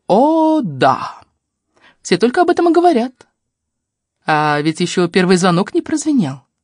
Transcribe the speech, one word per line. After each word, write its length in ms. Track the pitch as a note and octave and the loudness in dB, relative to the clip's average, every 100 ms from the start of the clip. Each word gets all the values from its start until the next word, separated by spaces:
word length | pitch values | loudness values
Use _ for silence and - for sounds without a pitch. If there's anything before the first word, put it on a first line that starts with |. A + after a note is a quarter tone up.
| - | -2
«О, 560 | F#3 C#4+ D#4+ D#4 D#4 | 2 2 2 0 0
да! 580 | A3+ C3+ C3+ B2 - - - _ _ _ _ _ _ _ | -2 0 0 0 -4 -14 -20 _ _ _ _ _ _ _
Все 140 | - F3 | -4 0
только 240 | A3+ B3+ | 0 0
об 100 | F4 | 0
этом 200 | F4+ F4 | 2 2
и 20 | |
говорят. 400 | E4 F4 C#4 B3 - - _ _ _ _ _ _ _ _ _ - | 2 2 2 -2 -8 -20 _ _ _ _ _ _ _ _ _ -4
А 320 | D#3 D3+ D3 | -2 0 0
ведь 180 | D3+ D#3 | -2 -2
еще 280 | F3 - F3 | -4 -2 -2
первый 280 | F#3+ F3+ F#3 | 0 2 2
звонок 380 | F#3 E3+ G3+ | 2 0 -2
не 80 | F4 | -4
прозвенел. 600 | E4 D#4 D#4+ C#4+ D3+ C3+ _ _ | -4 -4 -2 -2 -2 -6 _ _